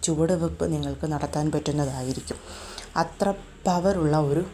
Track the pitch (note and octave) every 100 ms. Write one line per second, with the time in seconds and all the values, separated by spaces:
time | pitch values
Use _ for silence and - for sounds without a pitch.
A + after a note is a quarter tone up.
0 | - D#3 E3 F3+ E3 E3 E3 D#3 C#3+ C#3
1 | D#3 D3+ D#3 D#3 D3+ D3+ D3 D3 C#3+ C3+
2 | B2+ C3 - - - - - - - -
3 | E3+ - - - - - - F3+ F3+ G3
4 | D#3 D3+ D3 D3 F#3